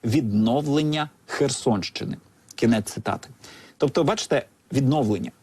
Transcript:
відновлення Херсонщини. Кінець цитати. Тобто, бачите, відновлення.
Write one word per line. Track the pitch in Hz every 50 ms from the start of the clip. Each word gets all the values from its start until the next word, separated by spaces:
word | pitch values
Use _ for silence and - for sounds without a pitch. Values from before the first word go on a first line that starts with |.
| -
відновлення | 117 110 151 135 110 101 104 110 113 120 143 147 151 139 151 156 151 151 156 151 147 _ _ _
Херсонщини. | - - - 147 139 131 - - 131 113 101 87 - - - - - - - _ _ _ _ _ - -
Кінець | - - 117 117 110 104 - -
цитати. | - - 107 98 - - - - _ - - - - - - - _
Тобто, | - 143 135 175 165
бачите, | 143 214 214 - - 156 139 - - _ _ _ _ -
відновлення. | 135 139 127 147 156 131 107 107 92 65 - _ _